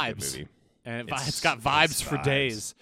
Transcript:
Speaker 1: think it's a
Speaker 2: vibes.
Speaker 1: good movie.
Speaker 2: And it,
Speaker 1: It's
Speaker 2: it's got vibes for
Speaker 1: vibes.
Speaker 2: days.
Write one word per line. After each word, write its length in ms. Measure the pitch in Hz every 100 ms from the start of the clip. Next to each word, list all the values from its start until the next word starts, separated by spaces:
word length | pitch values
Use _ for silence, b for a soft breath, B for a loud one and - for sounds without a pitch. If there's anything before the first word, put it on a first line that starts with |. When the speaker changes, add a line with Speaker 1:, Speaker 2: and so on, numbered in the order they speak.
| 127
Speaker 1:
think 100 | -
it's 100 | 69
a 40 |
Speaker 2:
vibes. 20 |
Speaker 1:
good 60 | 65
movie. 100 | - _ _ _ 120
Speaker 2:
And 220 | 117 120
it, 20 |
Speaker 1:
It's 160 | 135 135
Speaker 2:
it's 120 | -
got 180 | 165 123
vibes 420 | 127 147 165 -
for 140 | - 143
Speaker 1:
vibes. 60 |
Speaker 2:
days. 500 | 135 139 135 107 - -